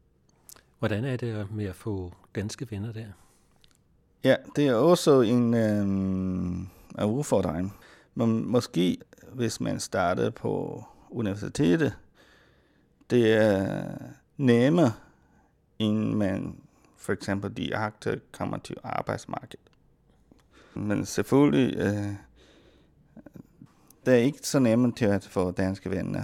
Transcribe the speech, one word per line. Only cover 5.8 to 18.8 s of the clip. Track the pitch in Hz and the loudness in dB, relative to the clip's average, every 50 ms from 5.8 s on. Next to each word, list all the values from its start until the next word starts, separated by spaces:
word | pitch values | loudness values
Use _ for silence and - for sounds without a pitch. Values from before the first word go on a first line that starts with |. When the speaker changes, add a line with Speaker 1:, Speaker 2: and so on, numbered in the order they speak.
| 101 98 98 95 95 95 95 95 92 92 92 92 90 90 90 90 92 92 - - - - - - | 0 0 0 0 0 0 -2 -2 -2 -2 -2 -4 -4 -4 -4 -6 -8 -10 -14 -20 -20 -14 -6 -4
Speaker 2:
en | 98 | -2
udfordring. | 107 113 139 151 - 127 101 92 - 78 85 92 98 - - - - - - _ _ - | -2 -2 -2 -2 0 0 0 0 0 -2 -4 -6 -6 -8 -14 -20 -20 -20 -20 _ _ -4
Men | - 117 113 113 113 113 - | 0 0 2 2 0 -2 0
måske, | 117 120 - - - 160 185 - - - - _ - - - - - | 0 -2 -2 0 -2 0 0 0 -2 -4 -8 _ -20 -20 -20 -16 -8
hvis | 127 117 110 - - | -4 -4 -4 -4 -4
man | 123 110 98 98 | -4 -4 -4 -6
starter | - - - 98 90 87 92 123 117 110 | -6 -4 -2 0 0 0 0 0 -2 -2
på | 117 - - 110 101 92 90 - - - - - - - - - | -4 -4 -6 -4 -4 -4 -4 -6 -10 -12 -14 -18 -20 -20 -20 -12
universitetet, | - 139 113 98 101 104 - 98 - - 147 170 175 160 147 123 - - - _ _ _ _ _ _ _ _ _ _ _ _ _ _ _ _ _ _ _ _ - | -8 -6 -4 -4 -4 -6 -8 -8 -2 0 2 2 2 2 0 -2 -4 -6 -18 _ _ _ _ _ _ _ _ _ _ _ _ _ _ _ _ _ _ _ _ 0
det | 123 123 113 110 110 | 2 4 4 6 6
er | 107 110 107 98 95 95 - 50 50 - 50 - - - 120 - _ _ _ _ | 6 4 4 4 2 0 -2 -4 -6 -8 -8 -10 -12 -14 -16 -20 _ _ _ _
nemmere, | - 139 123 117 117 123 143 165 180 156 117 107 - - _ _ _ _ _ _ _ _ _ _ _ _ _ _ - | 0 4 4 6 6 6 4 4 4 4 2 2 -2 -14 _ _ _ _ _ _ _ _ _ _ _ _ _ _ -4
end | 110 107 107 110 107 110 110 | -2 0 0 0 0 -2 0
man | 107 101 92 95 92 90 85 - - - - _ _ _ _ _ | 0 0 0 -2 -4 -6 -8 -12 -14 -20 -20 _ _ _ _ _
for | _ - - 101 | _ -6 -6 -6
eksempel | - - 104 98 101 104 101 110 | -4 -4 -4 -4 -4 -4 -6 -8
direkte | - - - - 101 107 107 - - - 110 107 - - _ | -6 -6 -4 -4 -4 -4 -6 -8 -8 -6 -6 -6 -6 -8 _
kommer | - - 95 - - | -10 -8 -8 -6 -6
til | - - - - - | -8 -10 -12 -14 -12